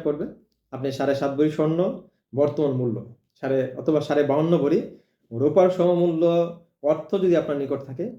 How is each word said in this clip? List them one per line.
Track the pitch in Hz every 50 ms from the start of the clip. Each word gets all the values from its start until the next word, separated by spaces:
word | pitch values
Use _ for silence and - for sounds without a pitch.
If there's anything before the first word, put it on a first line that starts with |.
| -
করবেন? | 151 147 151 185 - - - _ _ _ _ _ _
আপনি | - 127 131 139
সাড়ে | 123 - 139 135 139
সাত | - 143 139 135 139
ভরি | 151 151
স্বর্ণ | 151 - 151 156 160 170 185 220 262 - - _ _ _ _ _ -
বর্তমান | 127 143 147 - - 151 139
মূল্য, | 131 127 123 120 104 98 101 - - _ _ _ _
সাড়ে | _ - 131 135 135 127 - - -
অথবা | 123 160 156 147
সাড়ে | 151 - 147 147 139
বাউন্ন | 131 139 151 156 165 170 156
ভরি | 135 143 165 226 277 - - - _ _ _ _ _ -
রূপার | 117 117 135 151 147 190 185 185
সমমূল্য | 180 - 170 180 180 175 175 175 165 160 170 170 170 170 170 170 170 - - _ _ _
অর্থ | - 147 151 151 - - 208
যদি | 196 185 185 170
আপনার | 156 135 143 147 143
নিকট | 139 135 143 131 -
থাকে, | - 127 131 180 226 -